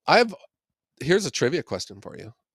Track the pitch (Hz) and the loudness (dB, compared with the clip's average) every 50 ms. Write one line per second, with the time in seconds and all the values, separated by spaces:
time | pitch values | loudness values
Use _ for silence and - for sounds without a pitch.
0 | - - 160 220 240 226 190 - - - _ _ _ _ _ _ _ _ _ - | 0 4 4 4 4 2 -2 -14 -20 -20 _ _ _ _ _ _ _ _ _ -6
1 | - 143 180 208 202 147 - - 131 123 156 170 123 - 113 90 - - 98 98 | 0 0 2 2 0 -2 -2 0 0 0 0 -2 -6 -6 -8 -8 -8 -10 -16 -18
2 | - - - - 95 104 - _ _ _ | -16 -16 -16 -14 -16 -16 -18 _ _ _